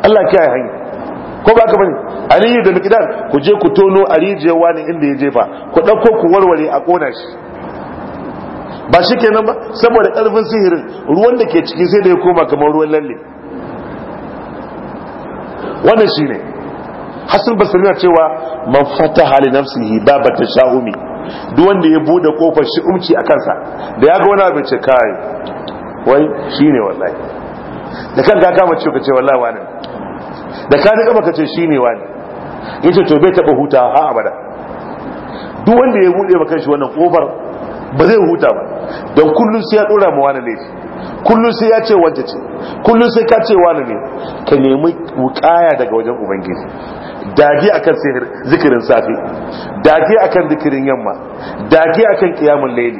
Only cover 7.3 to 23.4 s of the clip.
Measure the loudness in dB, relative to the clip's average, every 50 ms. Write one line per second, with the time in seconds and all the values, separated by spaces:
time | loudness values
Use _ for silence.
7.3 | -16 -16 -16 -16 -16 -16 -16 -14 -14 -14 -14 -14 -14 -14 -14 -14 -14 -12 -12 -12
8.3 | -12 -12 -14 -14 -14 -14 -14 -14 -14 -14 -4 2 2 4 4 4 0 2 2 2
9.3 | 2 2 0 0 -4 -4 -8 -12 -6 2 2 4 4 4 2 2 2 2 0 2
10.3 | 2 0 -2 0 0 0 2 2 2 0 -4 -8 -14 -14 -4 -2 0 4 4 4
11.3 | 4 2 0 0 0 -2 -2 -2 -2 -2 0 2 2 4 4 4 2 4 2 2
12.3 | 2 2 2 0 0 0 2 2 2 2 0 0 0 -2 -2 -4 -10 -12 -14 -20
13.3 | -20 -20 -18 -16 -14 -14 -14 -14 -14 -14 -14 -14 -14 -14 -14 -14 -14 -14 -14 -14
14.3 | -14 -14 -14 -14 -14 -14 -14 -14 -14 -14 -14 -14 -14 -14 -14 -14 -14 -14 -14 -14
15.3 | -14 -14 -14 -14 -14 -12 -12 -10 -10 0 2 2 4 4 4 2 2 0 -2 -2
16.3 | -4 -6 -8 -12 -12 -12 -14 -14 -14 -14 -14 -14 -14 -14 -14 -14 -14 -14 -6 0
17.3 | 0 0 2 0 2 2 0 2 2 2 2 2 2 4 2 4 4 4 4 2
18.3 | 0 -4 -8 -10 -10 -10 -6 0 2 2 2 2 0 0 0 2 4 2 2 4
19.3 | 4 4 4 4 2 0 -2 -2 -4 -6 -4 -2 -2 0 4 4 4 4 4 2
20.3 | 0 0 -2 0 2 2 2 4 2 0 -2 -2 -8 -8 -12 -12 -12 -12 -12 -12
21.3 | -12 -12 -12 -4 2 4 4 4 4 4 4 4 4 4 4 2 2 2 2 2
22.3 | 0 2 0 2 2 2 0 0 -2 -2 -2 0 -2 -2 0 0 0 0 2 2
23.3 | 0 0